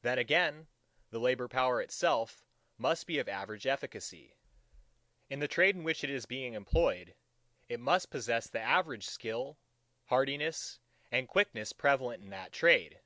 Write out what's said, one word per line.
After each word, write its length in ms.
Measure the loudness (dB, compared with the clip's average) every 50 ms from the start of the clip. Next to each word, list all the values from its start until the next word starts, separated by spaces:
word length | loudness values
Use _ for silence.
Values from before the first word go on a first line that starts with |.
| 0
Then 160 | 0 0 0
again, 480 | 2 2 4 4 4 2 -2 -6 -14 _ _ _ _ _ _ _ _ _
the 100 | -6 0
labor 280 | 2 2 2 0 -2 -4
power 340 | 0 2 2 2 2 0
itself 640 | -2 -4 -4 0 2 2 2 2 0 -4 -8 -20 _ _ _ _ _ _ _ _
must 300 | 0 0 0 0 -2 -4
be 100 | -2 -2
of 120 | -2 -2
average 360 | -4 -6 -6 -6 -8 -4 -2
efficacy. 720 | -2 0 0 -2 -8 -10 -10 -10 -10 -14 -14 -20 -20 _ _ _ _ _ -20 _ _ _ -20 -20 _ _ _ _ _ _ _ _ _
In 100 | -6 -4
the 80 | -4 -4
trade 280 | 2 2 4 4 2
in 80 | 0 -2
which 200 | -4 -4 -2 -4
it 60 | -4
is 160 | -4 -6 -6
being 280 | -6 -8 -8 -6 -6 -6
employed, 600 | -8 -6 0 2 4 4 4 2 0 -6 -16 -20 _ _ _ _ _ _ _ _ _ _ _
it 100 | -8 -6
must 320 | 0 2 2 2 0 -2
possess 360 | -8 -8 -2 0 0 -2 -2 -4
the 120 | -8 -6
average 480 | -2 2 2 2 2 0 -6 -10 -8 -10
skill, 500 | -12 -8 -6 -4 -4 -4 -4 -6 -10 _ _ _ _ _ _ _ _ _ _ _
hardiness, 720 | 4 4 4 4 0 -2 -2 -4 -4 -6 -10 -10 -12 -14 _ _ _ _ _ _ -2
and 140 | -2 -2 2
quickness 440 | 2 2 2 _ _ -8 -8 -8
prevalent 520 | -8 _ 4 4 4 4 2 -4 -6 -8 -10
in 60 | -12
that 220 | -10 -10 -10 -12
trade. 460 | -8 2 4 6 6 6 4 -2 -16 -20 _